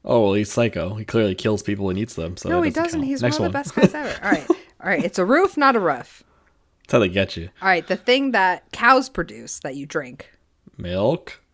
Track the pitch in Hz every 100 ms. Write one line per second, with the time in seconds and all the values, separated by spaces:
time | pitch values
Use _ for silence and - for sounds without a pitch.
0 | - 120 101 101 104 - 117 - 82 107
1 | 104 113 104 92 110 104 - 101 98 92
2 | 113 - 82 92 - 349 320 247 339 330
3 | 269 269 123 - 190 277 285 - 208 302
4 | 277 - 202 - - - - _ 180 185
5 | 175 - 185 294 381 - 269 233 175 127
6 | - - _ _ _ _ _ _ - -
7 | 101 95 95 - 82 _ 190 175 - -
8 | - 254 269 233 185 175 _ - 240 262
9 | 269 - - 117 - - 147 139 143 160
10 | 127 131 - _ _ _ - - 87 92
11 | 110 165 - - _